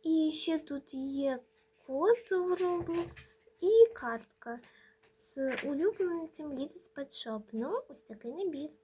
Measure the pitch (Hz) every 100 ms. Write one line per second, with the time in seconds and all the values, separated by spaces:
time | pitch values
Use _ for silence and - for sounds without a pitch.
0 | 320 320 311 311 - 320 311 285 - 269
1 | 269 277 277 254 - _ _ _ - 269
2 | 359 466 - 370 359 359 359 349 339 339
3 | 339 - - - - _ 359 440 453 -
4 | 240 226 - _ - 240 - - - _
5 | _ - - - 269 254 - 285 359 -
6 | 370 339 320 - 302 262 277 370 - -
7 | 277 - 233 220 214 220 254 453 554 294
8 | - 214 233 294 392 285 302 -